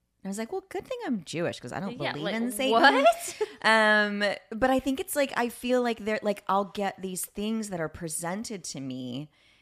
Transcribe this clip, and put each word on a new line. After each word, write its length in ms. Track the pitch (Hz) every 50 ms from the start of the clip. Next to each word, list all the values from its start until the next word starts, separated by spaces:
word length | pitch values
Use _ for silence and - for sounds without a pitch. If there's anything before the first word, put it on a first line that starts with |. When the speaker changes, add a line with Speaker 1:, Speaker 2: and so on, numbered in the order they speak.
| _ _ _ _ -
Speaker 1:
And 60 | 190
I 0 |
was 100 | 196 214
like, 120 | 226 -
"Well, 140 | 370 381 370 _
good 140 | - 381 -
thing 120 | - 523 480 453
I'm 180 | 339 247 196 -
Jewish 360 | - - - - 110 101 -
'cause 120 | - 123
I 80 | - -
don't 120 | 190 - - 185
Speaker 2:
Yeah, 100 | 147 -
Speaker 1:
believe 120 | - - 202
Speaker 2:
like, 100 | 202 208
Speaker 1:
in 160 | 226 233 247
Satan." 200 | - - 262 262
Speaker 2:
what? 640 | 226 226 240 285 - 523 554 679 679 - - - - -
<laughs> 80 | 427 - 311 - -
Speaker 1:
Um, 600 | 214 220 220 214 214 214 214 208 208 202 202 208 202 - - - _
but 180 | 233 214 254 262
I 100 | 254 262
think 200 | - 277 269 294
it's 160 | 381 - -
like, 180 | 294 277 262 -
I 140 | - 240 240
feel 320 | 220 - - 247 254 254
like 240 | 247 240 226 226 202
there, 140 | 214 214 -
like, 220 | - 208 202 - - -
I'll 180 | 190 196 202
get 360 | 180 - 208 202 190 - -
these 240 | 185 190 185 175 -
things 440 | - - 202 208 214 226 220 214 208
that 100 | 190 170
are 80 | 160 160
presented 760 | - - 175 160 - - 180 170 185 208 240 - 226 180 -
to 140 | - - 143
me, 500 | 135 135 127 131 127 123 120 135 151 - _ _ _ _ _ _